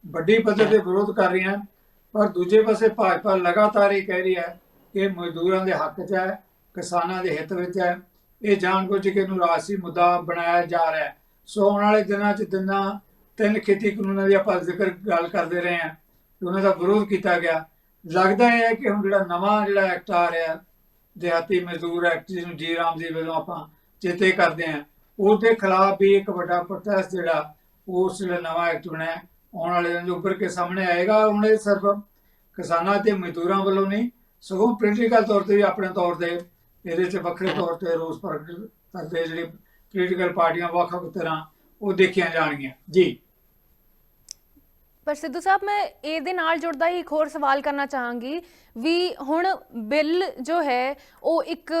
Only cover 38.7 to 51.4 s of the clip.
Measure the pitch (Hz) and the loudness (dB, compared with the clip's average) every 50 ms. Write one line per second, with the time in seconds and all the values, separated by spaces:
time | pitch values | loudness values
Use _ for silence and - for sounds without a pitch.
38.7 | _ _ _ _ - 180 156 156 175 165 165 160 160 165 175 - - - _ _ | _ _ _ _ -14 -12 -10 -8 -6 -6 -4 -4 -6 -8 -8 -10 -12 -20 _ _
39.7 | _ _ _ _ - 190 180 180 185 175 180 175 165 180 170 165 165 175 175 170 | _ _ _ _ -2 -2 0 0 0 0 0 -2 2 2 2 2 2 0 -4 -2
40.7 | 165 175 175 175 180 180 - - - 190 165 165 160 160 156 - _ _ _ _ | 0 0 0 0 -2 -8 -10 -8 -8 -6 -4 -4 -4 -6 -8 -12 _ _ _ _
41.7 | _ _ 208 202 185 175 190 180 - 196 175 165 165 165 160 151 147 139 135 131 | _ _ -4 -4 2 4 2 4 4 0 -2 0 0 0 0 0 -2 -6 -8 -12
42.7 | - _ _ - 156 185 175 - - - _ _ _ _ _ _ _ _ _ _ | -14 _ _ 0 2 2 4 4 0 -8 _ _ _ _ _ _ _ _ _ _
43.7 | _ _ _ _ _ _ _ _ _ _ _ - - _ _ _ _ _ _ _ | _ _ _ _ _ _ _ _ _ _ _ -20 -20 _ _ _ _ _ _ _
44.7 | _ _ _ _ _ _ _ 302 294 294 330 320 254 349 349 381 381 403 392 403 | _ _ _ _ _ _ _ -8 -8 -6 -8 -8 -8 -4 0 0 0 0 0 -2
45.7 | 415 415 381 - - _ - 294 311 320 269 339 370 359 330 320 330 330 285 339 | -2 -2 -4 -6 -8 _ -8 -6 -6 -6 -4 -4 -4 -2 0 0 -2 -2 -2 -6
46.7 | 320 262 330 330 359 359 330 - 285 311 311 294 302 320 294 269 269 285 269 302 | -4 -2 -2 -2 0 -2 -6 -4 -2 -2 -2 -2 -2 -4 0 0 0 0 0 -4
47.7 | 285 285 277 269 - 262 247 240 240 240 226 254 294 349 349 - _ _ _ _ | -4 -4 -4 -4 -4 -6 -6 -6 -6 -8 -8 -8 -8 -10 -10 -14 _ _ _ _
48.7 | _ 233 233 320 339 349 359 359 - - 277 262 302 330 349 381 381 - - _ | _ -4 -2 0 0 0 0 -2 -4 -8 -4 -2 -2 0 0 0 -2 -4 -6 _
49.7 | - 240 220 214 277 302 302 302 330 359 381 339 - - 254 262 330 349 311 285 | -12 -12 -6 -2 0 0 2 2 0 0 -2 -2 -6 -10 -6 -2 -2 0 0 0
50.7 | 247 247 254 269 285 269 - _ _ _ - 285 330 330 | 0 0 -2 -2 -4 -8 -14 _ _ _ -2 0 0 0